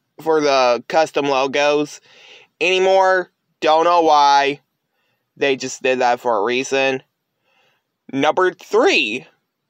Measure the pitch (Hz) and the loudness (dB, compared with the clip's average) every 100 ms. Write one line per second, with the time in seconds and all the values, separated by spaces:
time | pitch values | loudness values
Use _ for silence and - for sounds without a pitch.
0 | _ - 156 156 147 135 123 120 - 170 | _ -10 -2 0 0 2 2 0 -2 -2
1 | 156 156 143 135 139 139 147 147 147 - | 0 -2 -2 -2 -2 -2 0 0 -4 -10
2 | _ _ - - _ - 170 185 185 190 | _ _ -20 -20 _ -6 -4 0 2 2
3 | 190 185 180 _ _ - 156 160 170 175 | 2 0 -4 _ _ -6 0 2 2 2
4 | 160 147 143 139 139 143 _ _ _ _ | 4 4 4 4 2 -4 _ _ _ _
5 | _ _ _ - 139 131 131 - 131 127 | _ _ _ -4 -2 -2 -6 -6 -4 -2
6 | 123 123 123 110 107 123 131 135 135 131 | 0 -2 -2 -2 -2 -4 -4 -2 -2 -4
7 | - _ _ _ _ _ _ _ _ _ | -10 _ _ _ _ _ _ _ _ _
8 | _ 135 147 156 185 180 - 208 330 247 | _ -4 -2 0 -2 -4 -4 0 0 0
9 | 120 117 160 _ _ _ _ | -2 -8 -12 _ _ _ _